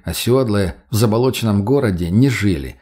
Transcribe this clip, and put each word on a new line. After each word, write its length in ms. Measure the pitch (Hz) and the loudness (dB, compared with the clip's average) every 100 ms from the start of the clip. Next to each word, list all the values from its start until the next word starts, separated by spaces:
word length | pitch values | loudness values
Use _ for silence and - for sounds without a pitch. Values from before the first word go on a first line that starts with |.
оседлые, 680 | - 87 - 127 123 104 92 - _ | -8 -6 0 0 2 0 -2 -6 _
в 40 | |
заболоченном 720 | 107 117 107 127 - 117 101 | 0 2 2 0 0 0 0
городе 460 | 101 139 123 90 85 | 2 0 0 -2 0
не 180 | 98 139 | 2 2
жили. 480 | 113 101 80 65 - | 2 -2 -2 -6 -14